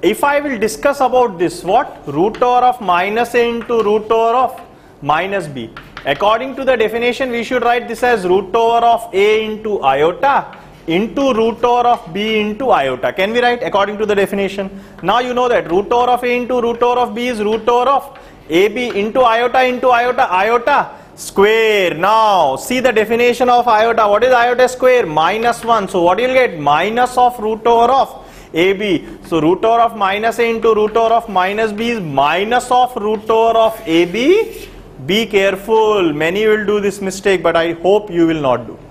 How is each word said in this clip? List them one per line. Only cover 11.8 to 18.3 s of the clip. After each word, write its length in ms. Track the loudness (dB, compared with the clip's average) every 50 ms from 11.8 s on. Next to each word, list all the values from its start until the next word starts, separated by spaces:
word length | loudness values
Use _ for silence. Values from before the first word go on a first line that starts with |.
| 2 2
of 240 | 0 0 -2 -10 -8
B 280 | -6 -4 -2 -2 -2
into 300 | -2 -2 -4 -6 0 0
iota. 420 | 2 2 2 -2 -4 -2 -4 -4 -2
Can 200 | -2 -4 -2 0
we 80 | 0
write 220 | 0 0 0 -2 -4
according 360 | -4 -2 -2 -2 -2 -2 -6
to 80 | -2
the 80 | -2 0
definition? 560 | 0 0 -2 -2 -4 -4 -4 -4 -6 -8 -8 -10 -16 -20 -20 -20 -8 -4
Now 160 | 0 0 0
you 140 | 0 -2 -2
know 140 | -2 0 0
that 220 | 0 0 0 0
root 220 | -2 -2 0 0 0
over 200 | 0 2 2 0
of 120 | 0 0
A 120 | -2 -2
into 240 | -2 -2 -2 -2 -2
root 220 | -2 -2 -2 0 0
over 180 | 0 2 0
of 140 | 0 -2 -2
B 140 | -4 -4 -4
is 120 | -4 -2
root 280 | -2 -2 -2 -2 0 0
over 220 | 2 2 2 2
of 280 | 0 0 -2 -6 -18 -20 -20 -20